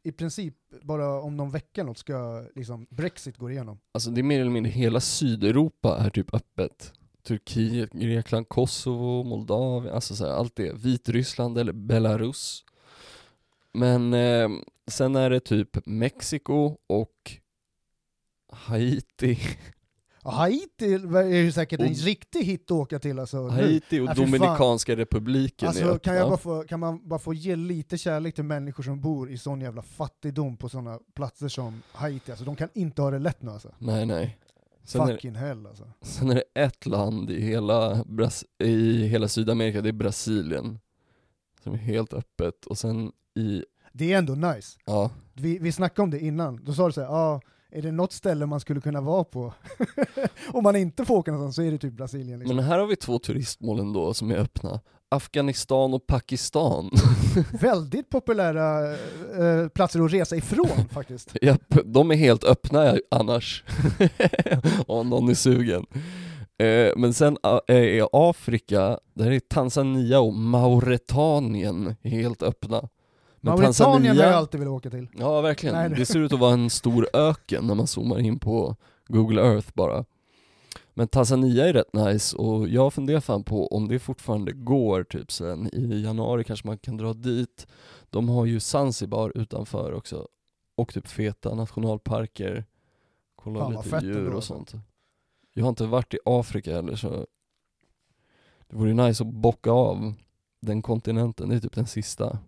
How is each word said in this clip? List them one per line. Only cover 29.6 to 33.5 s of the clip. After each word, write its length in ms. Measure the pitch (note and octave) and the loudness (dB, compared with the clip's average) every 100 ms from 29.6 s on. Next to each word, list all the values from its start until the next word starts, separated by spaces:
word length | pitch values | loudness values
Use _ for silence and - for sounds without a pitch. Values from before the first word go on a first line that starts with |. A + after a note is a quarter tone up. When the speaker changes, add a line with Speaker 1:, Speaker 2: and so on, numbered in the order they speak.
Speaker 1:
jävla 220 | C3 A2+ | -10 -12
fattigdom 720 | - - C#3+ - D3+ C#3 C#3 A#2 | -14 -10 -12 -10 -8 -6 -6 -8
på 120 | B2 | -12
såna 300 | C3 A#2+ A2+ _ | -10 -12 -14 _
platser 340 | - C3+ - D3 | -10 -10 -8 -10
som 340 | - A#2+ A2+ - | -8 -10 -12 -18
Haiti? 380 | - D3 C3+ - | -10 -8 -8 -12
Alltså, 120 | A2+ | -14
de 120 | B2+ D3 | -10 -8
kan 120 | E3 | -8
inte 280 | G#3+ E3 D3 | -6 -6 -2
ha 80 | C#3 | -2
det 80 | C3+ | -2
lätt 240 | D#3+ - | -4 -6
nu, 80 | A#2+ | -10